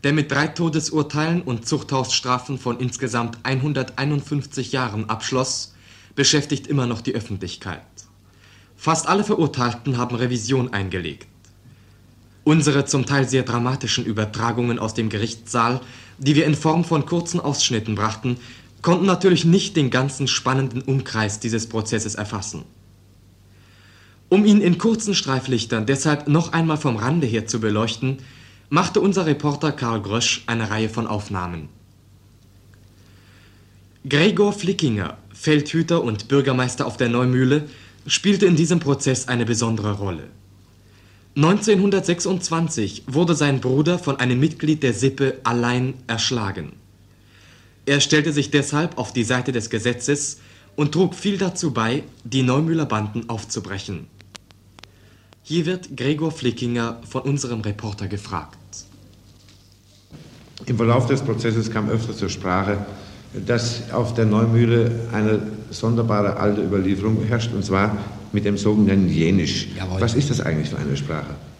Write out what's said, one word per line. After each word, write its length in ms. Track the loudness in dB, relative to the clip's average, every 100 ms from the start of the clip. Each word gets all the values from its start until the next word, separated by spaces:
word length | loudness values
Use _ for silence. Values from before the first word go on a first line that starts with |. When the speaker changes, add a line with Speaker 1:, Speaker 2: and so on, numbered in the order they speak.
Speaker 1:
der 80 | 2
mit 180 | 2 2
drei 160 | 0 0
Todesurteilen 920 | 0 0 0 -2 -2 -2 0 0 0
und 240 | -2 -6 -2
Zuchthausstrafen 920 | -4 -2 -2 0 -2 0 -2 -2 -6
von 200 | -4 -4
insgesamt 600 | -4 -4 -4 -2 -4 -6
einhunderteinundfünfzig 1300 | -4 -2 0 -2 -4 -4 -2 -2 -2 -4 -4 -6 -4
Jahren 360 | -2 -2 -4 -4
abschloss, 680 | -4 -2 -2 -2 -4 -8 -16 -20 -20 -18
beschäftigt 540 | 0 2 2 2 -4 -2
immer 200 | 0 0
noch 120 | -2
die 160 | -4 -6
Öffentlichkeit. 640 | -4 -8 -8 -10 -10 -12 -14 -20 -20 _ _ -20 -20 -20 -20 _
Fast 320 | -2 0 2
alle 160 | 0
Verurteilten 760 | 2 2 0 2 -2 -2 -4 -2
haben 200 | -2 -2
Revision 560 | -2 -2 0 0 0
eingelegt. 520 | -2 -4 -4 -6 -10 -18 -20 -20 -20 -20 -20 -20 -20 -20 -20 -20 -4
Unsere 400 | 4 4 6 2
zum 220 | 2 0 0
Teil 240 | 0 2
sehr 140 | 0
dramatischen 600 | 0 -2 0 -2 -2 -2
Übertragungen 760 | -2 -2 -4 -2 -2 0 0 0
aus 160 | -4
dem 140 | -2 -2
Gerichtssaal, 720 | -2 -4 -6 -6 0 0 0 -6 -20 -20 -4
die 180 | 2 4
wir 120 | 4
in 80 | 2
Form 280 | 2 2
von 220 | 2 0 0
kurzen 340 | -2 -2 -4
Ausschnitten 560 | -2 0 0 0 -2 -2
brachten, 400 | -2 -2 -4 -4 -8 -20 -20 -4
konnten 240 | 2 4 4
natürlich 400 | 4 4 4 6
nicht 320 | 4 4 0
den 120 | 2
ganzen 380 | 2 0 -2 -2
spannenden 540 | -2 0 0 0 -4
Umkreis 580 | -2 -2 -2 -2 -2 -2
dieses 300 | -2 -4 -2
Prozesses 460 | -6 -2 -4 -4 -6
erfassen. 480 | -6 -6 -8 -12 -14 -20 -20 _ _ -20 -20 _ -20 -20 -20 -20 -20 -20 -20 -20 _
Um 160 | 4
ihn 160 | 8 6
in 180 | 6 4
kurzen 360 | 2 0 0 -2
Streiflichtern 680 | 0 -2 0 -2 0 -2 0
deshalb 420 | 0 2 0 2
noch 240 | 2 2
einmal 240 | 0 0 0
vom 220 | 0 0
Rande 280 | 0 0 2
her 220 | 0 -2
zu 140 | -2
beleuchten, 560 | 0 0 0 -2 -4 -4 -10 -20 -20 -20 -2
machte 320 | 0 2 2
unser 260 | 2 2 2
Reporter 440 | 2 0 0 -2
Karl 300 | -2 -2 -2
Grösch 400 | -2 -2 0 -2 -4
eine 240 | -4 -2
Reihe 180 | -2 -2
von 160 | -2 -4
Aufnahmen. 640 | -4 -4 -6 -6 -8 -12 -18 -20 _ _ -20 _ _ -20 -20 -20 -20 -20 -20 -20 -20 -20 -20 -20 -20 -20 -20 -20 _ -2
Gregor 420 | 4 4 4 2
Flickinger, 640 | 2 -2 0 0 0 -4 -8 -18
Feldhüter 720 | -8 2 2 2 -2 2 0
und 240 | 0 -4 0
Bürgermeister 600 | 2 2 0 -2 -2 -6
auf 100 | -2
der 120 | 0
Neumühle, 560 | 2 2 4 4 2 0 -16 -20 -20 -4
spielte 400 | 0 2 4 6
in 80 | 6
diesem 240 | 4 2
Prozess 480 | 2 0 0 -2 0
eine 180 | -2 0
besondere 460 | 0 0 0 -2
Rolle. 320 | -2 -4 -6 -12 -20 -20 -20 _ _ -20 -20 -20 -20 -10 2
Neunzehnhundertsechsundzwanzig 1700 | 4 4 4 4 4 2 0 -2 0 -2 -2 -2 -2 -2 -4 -4 -4
wurde 300 | 0 2 2
sein 240 | 2 2
Bruder 400 | 2 2 2 0
von 200 | 0 0
einem 200 | 0 2
Mitglied 420 | 2 0 0 2
der 120 | 2
Sippe 420 | 2 0 2 0 0
allein 500 | 0 0 0 0 -2 -6 -8
erschlagen. 640 | -4 -2 -2 -4 -6 -10 -14 -20 _ -20 _ _ -20 -20 -20 -20 _ 0
Er 140 | 2
stellte 340 | 4 4 4
sich 160 | 0 2
deshalb 480 | 2 2 0 -2 -4
auf 160 | -6
die 120 | -2 0
Seite 260 | 0 0
des 180 | -4 -2
Gesetzes 680 | -2 -2 -2 -2 -2 -2 -10 -18 -20 -18 -2
und 180 | 0
trug 200 | 2 0
viel 240 | 2 -4 -2
dazu 360 | -2 -2 -4
bei, 280 | 0 0 -2 -6 -16
die 180 | -4 0
Neumühler 440 | 2 2 2 0 0
Banden 420 | -2 -2 -6 -6
aufzubrechen. 800 | -8 -6 -8 -8 -10 -8 -10 -12 -20 -20 -20 _ -20 _ -20 -20 _ -20 -20 _ -20
Hier 240 | -4 -2 0
wird 280 | -2 -6 -4
Gregor 360 | -2 0 -2
Flickinger 720 | -2 -2 -2 -2 -2 -2 -6 -8
von 140 | -6
unserem 380 | -2 -2 -2 -6
Reporter 460 | -4 -6 -8 -8 -6
gefragt. 500 | -8 -6 -8 -8 -18 -20 -20 -20 -20 -20 -20 -20 -20 -20 -20 -20 _ _ -20 _ -20 -20 -20 -20 -18 -4
Speaker 2:
Im 120 | 0
Verlauf 300 | 4 4 4
des 140 | 0
Prozesses 480 | 0 -2 0 0 0
kam 200 | -2 0
öfter 260 | 0 -2 -4
zur 140 | -4
Sprache, 480 | -4 0 0 2 -2 -4 -12 -16 -20 -14 -10 -2
dass 460 | 0 0 -4 -6
auf 220 | -4 -2
der 120 | 2 4
Neumühle 640 | 4 4 6 6 6 4 0 -4
eine 300 | 0 2 2 -2 -8 -12
sonderbare 680 | -4 0 2 2 2 0 2
alte 240 | 0 2
Überlieferung 600 | 0 2 2 2 2 0 2
herrscht, 260 | 0 -2
und 120 | -4 0
zwar 320 | 2 2 0 -6 -12 -4
mit 140 | -2 0
dem 120 | 0
sogenannten 520 | 2 4 6 6 4
Jänisch. 580 | 4 4 4 2 -2 -6 -6
Speaker 3:
Jawohl. 220 | -4 0
Speaker 2:
Was 140 | 0
ist 160 | 2 2
das 100 | 0
eigentlich 300 | 0 -2 -2
für 80 | -4
eine 180 | -2 -4
Sprache? 400 | -4 -6 -6 -12 -14 -20